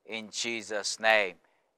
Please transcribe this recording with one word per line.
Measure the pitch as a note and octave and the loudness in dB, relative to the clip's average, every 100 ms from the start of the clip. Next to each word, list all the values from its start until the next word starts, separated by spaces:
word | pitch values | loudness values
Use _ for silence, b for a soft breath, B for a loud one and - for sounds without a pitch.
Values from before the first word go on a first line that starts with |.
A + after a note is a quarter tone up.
| - | -12
in | A2 G#2+ | -12 -10
Jesus' | - A#2+ A#2 G2 G#2 G2 - | -6 -4 -6 -6 -6 -4 0
name. | A2 A2 G2 E2+ _ _ _ | 4 4 4 -4 _ _ _